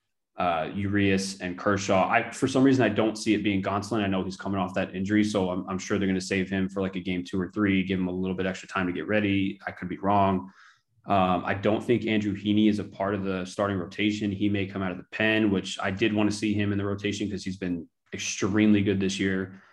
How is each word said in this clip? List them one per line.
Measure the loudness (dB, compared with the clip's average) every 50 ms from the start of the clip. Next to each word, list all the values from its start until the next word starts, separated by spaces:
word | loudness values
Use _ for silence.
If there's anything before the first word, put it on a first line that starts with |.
| _ _ _ _ _ _ _
uh, | -2 0 0 0 0 -2 -4 -4
Urias, | -4 -2 0 2 4 4 4 4 2 0 -2 -6 -8
and | -8 -8 -6
Kershaw. | -4 0 0 0 2 2 2 2 4 4 4
I, | 2 2 0 0
for | -4 -2 -2
some | 0 2 4 4
reason, | 6 6 6 4
I | 2
don't | 2 2 0 0 0
see | -2 0 0 2
it | 2 2
being | 0 0 0 0
Gonsolin. | -2 -2 -4 -4 -2 -2 -2 0
I | 0
know | 0 -2 -2
he's | -4 -6
coming | -8 -6 -4 -2 -2
off | -2 -2 -2
that | -4 -4 -4 -4
injury, | -6 -2 2 2 4 4
so | 4 2 0 0 0
I'm, | -2 -4 -4 -6
I'm | -6 -6
sure | -4 -2 -2 0
they're | 0 2
gonna | 0 0
save | -2 0 0 0 0 0
him | 0 -2 -2 -2
for, | -2 -2 -4
like, | -2 -4
a | -4
game | -4 -4 -4 -4 -4
two | -4 -4 -4
or | -4 -4 -2
three, | 0 2 2 2 2 2
give | 0 0 -2
him | -2 -2
a | -2
little | -2 -2 -2 -2
bit | -2 -2
extra | -4 -4 -6 -8 -6
time | -4 -2 -2 -2
to | -2
get | -4 -4
ready. | -2 0 0 2 2 2 0 0 -2 -4 -6 -10
I | -12
could | -12 -10 -8 -8
be | -8 -4
wrong. | 0 2 2 4 4 4 2 0 -2 -6 -14 -20 -20 -20 -20 _ _ _ _ _ -4
Um, | 0 2 4 4 4 2 0 0
I | -2 -4
don't | 0 0 0 0 2 2
think | 2 2 2 2
Andrew | 2 0 0 0 0 -2
Heaney | -2 0 2 4 6 6 6
is | 4 2
a | -2
part | -6 -6 -4 -2 -2 -2
of | -2 -2
the | -2 -4 -4 -4
starting | -6 -2 -2 0 0 0 -2
rotation. | -4 -6 -4 0 0 0 0 0 -2 -2
He | -2 0 0 0
may | 0 0 -2
come | -2 -4 -4 -4
out | -4
of | -6 -6
the | -10 _
pen, | -4 0 2 2 4 4 4 4
which | 2 2 0 -2 -6 -6 -4
I | -4
did | -2 0 0 2 2
wanna | 2 2 2 0
see | 0 -2 0 0
him | 0 0 0
in | 0
the | -2 -2
rotation | -2 -4 -4 -4 -4 -4 -2 -4 -4
'cause | -6 -6 -8
he's | -8 -8
been | -6 -4 -4 -4 -4 -6 -10 _ _ _ _ -12
extremely | -8 -8 -8 -6 -2 -2 0 4 4 6 6 6 4 4
good | 2 0 0
this | 0 -2 -2 0
year. | -2 0 0 -2 -4 -6 -10 -16 -20 _